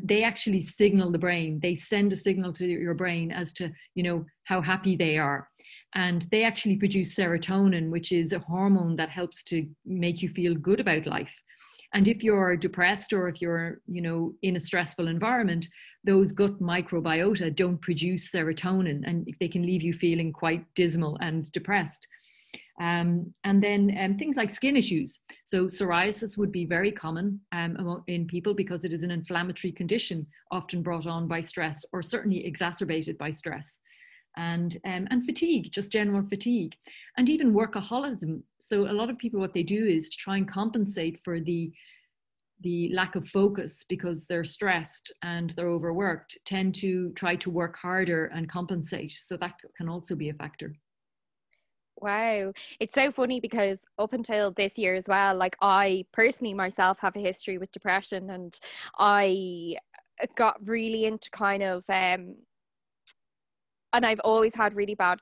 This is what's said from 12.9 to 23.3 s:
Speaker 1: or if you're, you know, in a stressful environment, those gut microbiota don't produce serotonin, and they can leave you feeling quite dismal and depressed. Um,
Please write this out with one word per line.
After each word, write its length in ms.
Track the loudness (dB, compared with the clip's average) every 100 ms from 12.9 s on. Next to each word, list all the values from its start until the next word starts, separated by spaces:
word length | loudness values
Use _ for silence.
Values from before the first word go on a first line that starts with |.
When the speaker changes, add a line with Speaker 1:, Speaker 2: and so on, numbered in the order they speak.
| 2 0
Speaker 1:
or 140 | 0 0
if 120 | -2
you're, 400 | -2 -2 -2 -8 -8
you 160 | -4
know, 320 | -2 -2 -2 -2
in 140 | -2 -2
a 40 |
stressful 480 | 0 -2 -2 -2 -2
environment, 600 | 0 0 2 2 0 -4 -12 -20 _
those 280 | 4 6 6
gut 280 | 4 2 2
microbiota 960 | 0 0 0 -2 0 2 2 2 -2 0
don't 240 | 0 0
produce 520 | -2 -2 0 -2 -2
serotonin, 720 | -2 -2 -2 0 2 2 -2 -2
and 260 | -4 -4 -4
they 80 | -4
can 140 | -2
leave 220 | 0 0
you 100 | 0
feeling 400 | 0 2 2 0
quite 320 | -2 -2 -2 -4
dismal 440 | 2 2 2 -2 -2
and 300 | -2 -4 -4
depressed. 560 | -8 0 0 0 -8 -20 -20 -20 -20 -18 -20 -18 -6
Um, 500 | 0 2 2 0 -2